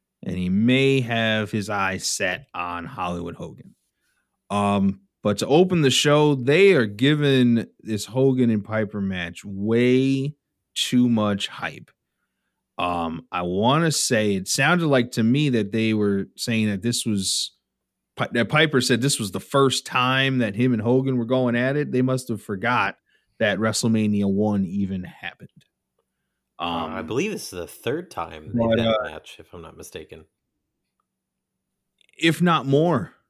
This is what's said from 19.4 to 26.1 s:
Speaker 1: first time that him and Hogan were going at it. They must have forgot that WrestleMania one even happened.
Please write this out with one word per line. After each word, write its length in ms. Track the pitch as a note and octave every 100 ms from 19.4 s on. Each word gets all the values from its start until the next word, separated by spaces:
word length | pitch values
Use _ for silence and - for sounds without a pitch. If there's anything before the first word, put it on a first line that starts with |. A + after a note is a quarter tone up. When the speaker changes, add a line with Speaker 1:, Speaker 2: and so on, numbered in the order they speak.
Speaker 1:
first 460 | - C#3 C3+ B2+ -
time 520 | C3 B2+ C3 C3+ C3
that 160 | A2
him 180 | G2 B2+
and 80 | A2
Hogan 380 | A2+ C3 C3 B2+
were 60 |
going 320 | A#2 B2+ B2 A#2+
at 200 | C3 D3
it. 140 | D3
They 120 | B2+
must 260 | B2+ B2+ -
have 120 | G#2+
forgot 540 | - G2 A#2 A#2+ G2 - _ _ _ _
that 180 | G#2+ F#2+
WrestleMania 720 | A2 G#2+ A#2 A2 G#2+ G2+ G2+
one 320 | G2 G#2+ G#2 F2+
even 360 | G2+ F#2+ F#2+
happened. 460 | F2 - F2 - - _ _ _ _ _ _